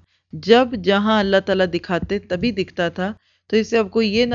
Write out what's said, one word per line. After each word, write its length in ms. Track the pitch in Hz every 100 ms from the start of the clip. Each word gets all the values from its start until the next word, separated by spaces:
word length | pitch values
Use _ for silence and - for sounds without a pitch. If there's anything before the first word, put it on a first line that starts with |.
| _ _ _
جب 360 | 160 180 233 254 240
جہاں 360 | 175 196 208 220
اللہ 160 | 196 190 190
تعالیٰ 200 | 190 185
دکھاتے 440 | 170 - 175 - 202
تبھی 320 | 202 180 240
دکھتا 380 | 196 180 - 170
تھا، 240 | 170 185 214 _ _ _
تو 80 | 220
اس 140 | 214
سے 80 | 233
اب 120 | 202
کوئی 240 | 220 226
یہ 100 | 208
نہ 100 | 240